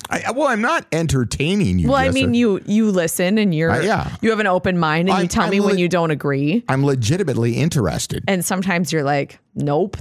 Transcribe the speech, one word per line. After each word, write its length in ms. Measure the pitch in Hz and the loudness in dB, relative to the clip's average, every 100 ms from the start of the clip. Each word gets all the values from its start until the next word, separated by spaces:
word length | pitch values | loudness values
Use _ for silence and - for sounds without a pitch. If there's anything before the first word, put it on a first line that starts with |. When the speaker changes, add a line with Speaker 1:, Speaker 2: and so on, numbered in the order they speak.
| - | -8
Speaker 1:
I, 200 | - 190 | -6 -4
well, 160 | 240 294 | -2 0
I'm 140 | 220 | 0
not 240 | 240 330 - | 0 -2 -2
entertaining 840 | 160 160 131 113 - 147 202 127 90 | -2 0 0 -2 -2 -2 0 2 2
you, 80 | 87 | 2
Speaker 2:
Well, 80 | 269 | 2
I 80 | 262 | 2
Speaker 1:
Jessica. 220 | 262 254 | 0 0
Speaker 2:
mean, 60 | 240 | 2
you, 260 | 240 190 - | 2 0 0
you 260 | 214 214 | 2 2
listen 480 | 185 165 - 180 214 | 2 0 0 0 2
and 140 | 208 | 2
you're, 180 | 160 165 | 2 2
Speaker 1:
Uh, 100 | - | 0
yeah. 340 | 175 180 139 - | 0 -2 -4 -2
Speaker 2:
you 80 | 220 | -2
have 100 | 214 | 0
an 60 | 208 | 2
open 300 | 180 185 180 | 0 0 0
mind 320 | 160 156 180 | 2 2 2
and 80 | 185 | 2
you 60 | |
Speaker 1:
I'm, 40 | 180 | 0
Speaker 2:
tell 180 | 226 170 | 0 0
Speaker 1:
I'm 40 | |
Speaker 2:
me 100 | 196 | 2
when 140 | 202 | 2
Speaker 1:
le- 60 | 190 | 2
Speaker 2:
you 80 | 175 | 2
don't 220 | 180 165 | 2 0
agree. 520 | 147 143 139 147 220 - | 0 -2 0 0 0 0
Speaker 1:
I'm 160 | 135 143 | 0 2
legitimately 720 | 135 107 143 135 113 117 117 | 2 0 0 0 0 0 0
interested. 640 | 160 151 90 58 - 80 - | 0 0 0 -2 -4 -6 -2
Speaker 2:
And 180 | 190 170 | -2 -2
sometimes 480 | 190 190 175 175 | -4 -2 -2 0
you're 100 | 160 | -2
like, 360 | 139 143 139 - _ 135 | 0 -2 -4 -10 _ -6
"Nope, 420 | 143 147 190 - | -2 0 -2 -4